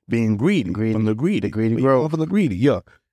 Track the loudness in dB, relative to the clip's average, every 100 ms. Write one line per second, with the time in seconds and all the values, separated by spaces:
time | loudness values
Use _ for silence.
0 | -6 -2 0 0 0 0 -2 -4 -2 0
1 | 0 0 -2 -2 -2 -2 -2 2 2 2
2 | 2 -2 -2 0 0 2 2 0 -4 _
3 | _